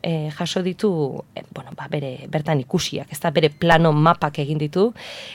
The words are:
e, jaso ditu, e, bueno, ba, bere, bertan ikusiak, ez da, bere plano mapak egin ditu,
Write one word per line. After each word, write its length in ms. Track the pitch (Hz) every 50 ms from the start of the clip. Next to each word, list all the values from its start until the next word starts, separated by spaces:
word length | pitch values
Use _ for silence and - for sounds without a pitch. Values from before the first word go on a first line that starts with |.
| -
e, 280 | 170 165 156 151 156
jaso 320 | 151 - 175 160 - 190 180
ditu, 300 | 185 180 - - 214 180 160 147 131 - - - _ -
e, 100 | - - -
bueno, 260 | - - - - -
ba, 120 | - 139 139 -
bere, 340 | 151 143 135 127 123 - -
bertan 320 | 143 156 147 165 160 139
ikusiak, 520 | 127 - - 180 - - - - 139 - -
ez 80 | -
da, 100 | - 175
bere 200 | 147 165 156 151
plano 420 | 147 - - 170 165 160 165 165 151
mapak 500 | 151 151 165 170 - - 147 147 - 147
egin 160 | 135 156 151
ditu, 300 | 151 151 151 180 196 240 233 - - - - - - -